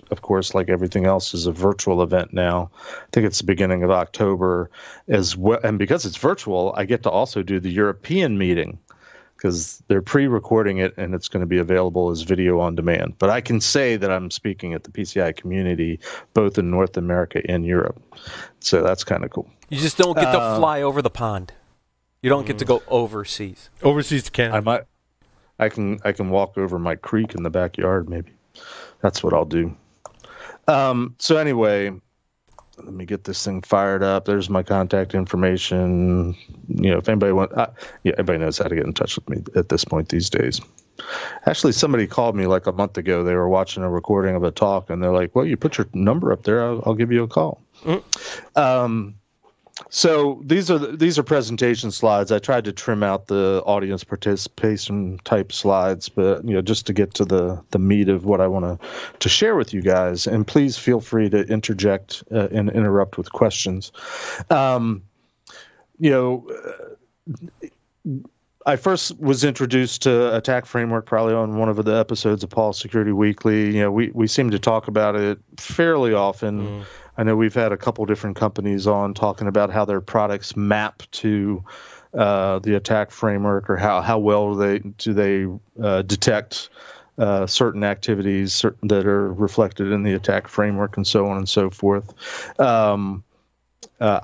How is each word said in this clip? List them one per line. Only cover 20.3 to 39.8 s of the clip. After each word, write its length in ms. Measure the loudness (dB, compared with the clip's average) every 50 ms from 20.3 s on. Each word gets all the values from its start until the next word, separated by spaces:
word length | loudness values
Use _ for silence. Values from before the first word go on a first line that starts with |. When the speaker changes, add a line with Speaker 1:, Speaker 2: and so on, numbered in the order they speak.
Speaker 2:
to 80 | 2 2
Speaker 1:
Uh, 180 | 2 0 2 2
Speaker 2:
fly 240 | 2 2 2 0
over 200 | 0 0 0 0
the 80 | 0 -2
pond. 420 | -2 -2 -4 -4 -4 -4 -6 -10 -16 -20 _ _ _ _ _ _ _ _ _ _ _ _
You 80 | 0 0
don't 160 | 0 0 0 -4
get 100 | -4 -4
to 60 | 0
Speaker 3:
Mm. 40 | 0
Speaker 2:
go 140 | 0 0 0 0
overseas. 840 | 0 0 0 0 -4 -8 -8 -8 -8 -8 -10 -10 -12 -14 -20 -20 _ 0 2
Speaker 3:
Overseas 400 | 2 2 2 0 0 -2 -2 -4
to 80 | -4
Canada. 240 | -2 -2 -2 0 0
Speaker 1:
I 40 | 0
might, 220 | 0 0 0 0 -2 -8 _ _ _ _ _ _ _ _ _ _ _ _ _ -2
I 80 | -2 -2
can, 320 | 0 -2 -4 -4 -4 -2 -2
I 80 | -4 -2
can 160 | -2 -2 0
walk 280 | 2 0 0 0 -2 -4
over 220 | -4 -2 -2 -4
my 160 | -2 -4 -4
creek 400 | -4 -6 -2 -2 -2 -2 -2 -4
in 80 | -6 -6
the 60 | -4
backyard, 580 | -2 -2 -2 -2 -2 -2 -2 0 0 0 -2 -4
maybe. 240 | -6 -8 -8 -10 _ _ _ _ _ -20 -20 -20 -20 -20 -20 -20 -14 _
That's 200 | -2 -2 -2 0
what 120 | -2 0 2
I'll 100 | 2 0
do. 320 | 0 0 -2 -2 -2 -6 -10 _ _ _ _ _ -20 -20 _ -20 -20 -20 -20 -20 -20 -20 -4 _ 2
Um, 460 | 4 4 4 2 0 0 -2 -4 -6 -8
so 160 | 0 2 2
anyway, 560 | 2 4 2 2 2 2 2 2 2 0 -2 -6 -8 -16 _ _ _ _ _ _ _ _ _ _ -20 _ _ _ -20
let 160 | -18 -16 -14
me 100 | -12 -8
get 220 | -6 -6 -6 -6
this 180 | -8 -8 -6 -6
thing 180 | -6 -6 -6
fired 420 | -2 0 0 2 2 2 0 0 0
up. 200 | 0 0 0 0
There's 260 | 0 -2 -2 0 0
my 140 | -2 -2 0
contact 500 | 0 0 0 2 2 0 0 0 0 -2
information. 1200 | -2 -2 -2 0 0 2 2 2 0 -2 -2 0 0 2 2 2 2 2 2 2 2 0 -2 -4 -8 -12 -18 -20 -18 -10 -6
You 220 | -2 0 2 2
know, 60 | 2 2
if 100 | 2 0
anybody 240 | 2 2 2 4 4
want, 180 | 2 2 0
uh, 160 | 0 -2 -2 -2 -4 -12 -20 -20 -20 -4 _
yeah, 100 | 0 0
everybody 240 | 0 0 0 0 0
knows 200 | 0 -2 -2 -2
how 100 | -2 -2
to 60 | 0
get 100 | -2 -2
in 80 | -2 -2
touch 240 | -2 -2 -2 -4 -8
with 100 | -8 -6
me 160 | -8 -8 -8 -2 -2
at 120 | -2 0 2
this 160 | 0 -2